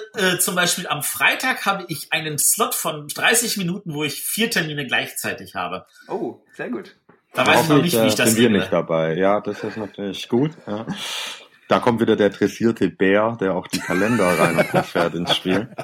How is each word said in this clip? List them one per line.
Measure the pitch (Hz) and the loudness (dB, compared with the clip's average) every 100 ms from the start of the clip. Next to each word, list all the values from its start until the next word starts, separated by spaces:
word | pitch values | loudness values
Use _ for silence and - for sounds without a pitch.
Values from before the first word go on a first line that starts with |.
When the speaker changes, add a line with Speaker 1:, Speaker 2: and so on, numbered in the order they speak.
| - - | 0 0
Speaker 1:
äh, | 185 175 | 0 2
zum | - 180 | 0 2
Beispiel | 175 - 175 | 0 0 -4
am | 147 | -4
Freitag | - - 160 277 262 254 202 | -4 0 0 2 -2 -2 -2
habe | 190 175 | -2 -4
ich | 151 - | -10 -4
einen | 160 156 143 | -4 -4 -2
Slot | - - 247 - | 0 2 0 -2
von | 170 151 147 | -4 -6 -8
dreißig | - - 233 233 202 | 0 2 2 0 -2
Minuten, | 175 196 170 | -4 -4 -6
wo | 147 | -4
ich | 147 - | -4 -6
vier | - - 226 | -6 -2 0
Termine | 196 160 147 127 | 0 -2 -4 -2
gleichzeitig | 117 135 - 110 95 95 98 | -2 -4 -6 -8 -8 -10 -8
habe. | 87 90 - - - | -6 -6 -12 -20 -10
Speaker 2:
Oh, | 190 120 - _ | -8 -8 -10 _
sehr | - 175 | -12 -8
gut. | 165 90 - _ _ _ | -8 -10 -20 _ _ _
Speaker 1:
Da | - 127 | -2 4
weiß | 123 | 4
ich | 160 | 6
noch | 147 | 4
nicht, | - | 4
wie | |
ich | 113 | 4
Speaker 3:
Hoffentlich, | 110 | 4
äh, | 107 | 4
Speaker 1:
das | 117 | 4
Speaker 3:
sind | 113 | 6
wir | 120 | 6
Speaker 1:
finde. | 98 | 4
Speaker 3:
nicht | 90 | 2
dabei. | 85 82 82 80 82 | 0 0 0 0 2
Ja, | 95 104 | 2 2
das | 107 101 | -2 -6
ist | 110 110 | -8 -8
natürlich | 98 - 101 90 - | -10 -8 -8 -8 -2
gut. | 120 156 - - | 0 0 -4 -10
Ja. | 104 127 202 - - - - - _ - | -8 -8 -8 -8 -8 -8 -12 -18 _ 0
Da | 95 | 2
kommt | 127 113 | 2 2
wieder | 110 107 | 4 4
der | 101 | 4
dressierte | - 101 - 113 113 95 | 2 -2 2 0 2 0
Bär, | - 95 101 110 117 | 2 2 4 2 0
der | 95 92 | -2 -2
auch | - | -4
die | - | -6
Kalender | - 90 104 120 90 82 | -2 0 0 2 2 4
rein | 82 82 | 2 2
und | 82 90 | 2 0
raus | - | -2
fährt | 90 85 85 | 0 -2 -2
ins | 87 - | -2 -2
Spiel. | 92 95 113 - | 0 -2 -2 -10